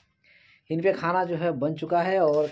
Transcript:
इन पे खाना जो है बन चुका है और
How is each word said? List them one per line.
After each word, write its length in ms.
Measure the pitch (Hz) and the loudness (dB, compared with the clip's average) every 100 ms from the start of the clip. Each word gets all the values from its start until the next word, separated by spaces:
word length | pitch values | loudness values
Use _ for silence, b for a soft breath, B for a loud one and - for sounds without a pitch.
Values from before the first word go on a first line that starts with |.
| _ _ _ b b b b | _ _ _ b b b b
इन 120 | 160 | -2
पे 100 | 190 | 0
खाना 320 | 170 165 185 | 0 0 0
जो 120 | 175 160 | 0 -2
है 140 | 170 | -2
बन 220 | 135 147 | -2 -4
चुका 260 | 156 160 175 | -4 -2 0
है 160 | 180 190 | 2 2
और 280 | 156 151 151 | 2 2 0